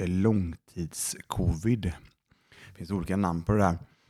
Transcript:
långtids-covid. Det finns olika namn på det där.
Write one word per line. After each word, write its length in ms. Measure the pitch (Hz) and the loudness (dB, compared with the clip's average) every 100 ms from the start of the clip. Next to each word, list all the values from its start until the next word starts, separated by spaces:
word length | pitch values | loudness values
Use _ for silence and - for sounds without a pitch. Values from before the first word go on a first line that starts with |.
långtids-covid. 1800 | 87 92 110 107 87 80 _ - - - - - - - 87 80 110 117 | 0 2 2 2 0 -6 _ -8 -8 -6 -8 -8 -8 -2 0 2 2 2
Det 960 | 92 - - _ _ _ _ - - | 0 -6 -12 _ _ _ _ -20 -20
finns 160 | - 85 | -14 -6
olika 260 | 101 87 98 | -4 -2 0
namn 260 | 92 82 | 0 0
på 80 | 82 | 2
det 80 | 104 | 4
där. 180 | 95 87 - _ | 4 2 -6 _